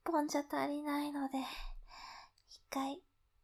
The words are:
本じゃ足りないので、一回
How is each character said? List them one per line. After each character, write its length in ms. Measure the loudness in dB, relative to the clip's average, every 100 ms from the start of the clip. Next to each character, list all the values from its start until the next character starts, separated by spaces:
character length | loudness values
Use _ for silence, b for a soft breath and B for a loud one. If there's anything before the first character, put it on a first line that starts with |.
本 240 | 2 4 4
じ 100 | 2
ゃ 60 | 2
足 200 | 2 2
り 140 | 2
な 200 | 0 0
い 100 | 0
の 160 | 0 0
で、 100 | 0 -2 B B -8 B B B B B B _
一 120 | -20 -4
回 320 | -2 -2 -4 -10 _ _ _